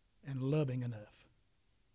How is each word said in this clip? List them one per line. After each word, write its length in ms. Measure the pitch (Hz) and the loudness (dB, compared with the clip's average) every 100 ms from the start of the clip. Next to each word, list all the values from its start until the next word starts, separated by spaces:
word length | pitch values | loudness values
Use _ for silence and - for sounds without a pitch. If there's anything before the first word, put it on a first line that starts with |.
| _ _ | _ _
and 180 | 143 135 | -8 -2
loving 420 | 135 156 139 127 | 2 2 2 0
enough 440 | 123 110 104 - - _ _ _ _ _ _ | -2 -4 -12 -20 -20 _ _ _ _ _ _